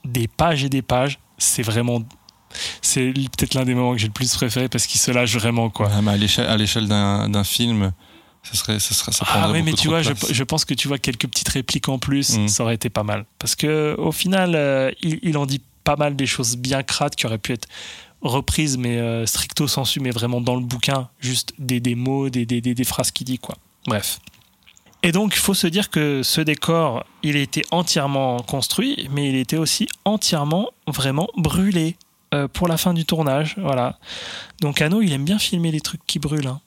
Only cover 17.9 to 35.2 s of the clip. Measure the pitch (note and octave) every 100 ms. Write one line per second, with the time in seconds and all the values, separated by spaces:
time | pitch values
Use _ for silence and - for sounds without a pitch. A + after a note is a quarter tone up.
17.9 | - - _ C3 B2+ - - D3+ C3 A#2+
18.9 | A#2 A#2 A#2 A2+ - - - D3 - B2+
19.9 | - C3 A2+ A#2+ B2 A#2+ B2+ B2 B2 -
20.9 | C#3 B2+ _ B2+ B2+ - - C3+ B2 A#2+
21.9 | A#2+ B2+ C#3 C3+ B2 A#2 A#2+ B2 A#2+ B2
22.9 | - B2 - A#2+ B2+ - - _ _ -
23.9 | G#2+ - - - - _ _ - - _
24.9 | _ F3 E3+ G#3+ - - G3 F3 F3 -
25.9 | D#3+ D3 C#3 B2 - D#3 D3 - E3 D#3
26.9 | A#2 - _ D3+ C#3+ C#3 - - E3+ E3+
27.9 | E3 C#3 C#3 C3 B2 A#2 C#3 - - C4
28.9 | - C3+ C#3+ C#3+ C3 B2+ D#3 D#3 - -
29.9 | - G3 G#3+ - E3 C#3+ E3+ B3 _ -
30.9 | C#3+ C3+ C#3 G3 F3+ D#3 E3+ G3 F3+ D#3+
31.9 | - _ _ _ D3 C#3 - F3+ D#3+ F#3
32.9 | E3+ D#3 D#3+ D3+ C3+ D#3 - E3 C3 B2
33.9 | - - - - - - - D3 C#3 D#3
34.9 | G#3 G3+ C#3